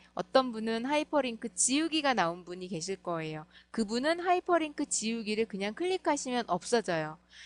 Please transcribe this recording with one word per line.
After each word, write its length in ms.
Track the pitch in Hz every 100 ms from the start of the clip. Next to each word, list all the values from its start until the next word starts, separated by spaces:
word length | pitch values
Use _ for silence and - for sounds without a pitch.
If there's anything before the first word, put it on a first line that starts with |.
| -
어떤 380 | - - 262 254
분은 340 | 220 220 226 254
하이퍼링크 680 | 302 302 302 262 226 233
지우기가 600 | - - 277 320 311 277
나온 320 | 233 170 175 175
분이 220 | 180 185
계실 280 | 160 175 190
거예요. 500 | - 165 160 156 160 - _
그분은 480 | - 208 233 294 339
하이퍼링크 640 | 359 359 359 339 311 294 285
지우기를 580 | - 220 233 208 214 226
그냥 280 | 190 202
클릭하시면 720 | 220 359 370 - 196 254 247 214
없어져요. 720 | 180 - 233 196 165 156 156 _ -